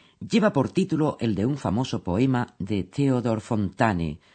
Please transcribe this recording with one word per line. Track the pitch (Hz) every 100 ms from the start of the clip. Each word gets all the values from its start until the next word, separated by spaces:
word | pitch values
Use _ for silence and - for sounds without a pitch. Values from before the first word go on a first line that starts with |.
| _ -
lleva | - - 165
por | 143 123
título | - 190 156 151 -
el | 117 98
de | 113
un | 143
famoso | 95 101 127 113 -
poema | 92 135 123 120 -
de | 95 104
Theodor | 90 - 139 127 117 110
Fontane, | - 110 98 - 117 92 82 78 _